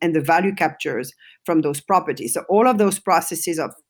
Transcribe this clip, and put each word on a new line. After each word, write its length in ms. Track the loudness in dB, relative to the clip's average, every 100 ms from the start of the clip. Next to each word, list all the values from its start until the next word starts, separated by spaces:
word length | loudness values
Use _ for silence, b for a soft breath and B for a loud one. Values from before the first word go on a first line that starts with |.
and 140 | -2 0
the 60 |
value 320 | 2 2 2 0
captures 580 | -2 -2 -8 -8 -8 -14 b b -2
from 160 | 0
those 200 | 0 -2
properties. 520 | 0 0 0 -6 -4
So 100 | -6 0
all 180 | 2 4
of 120 | 4
those 200 | 2 0
processes 600 | 0 0 0 -6 -4 -4
of 120 | -6 -8 _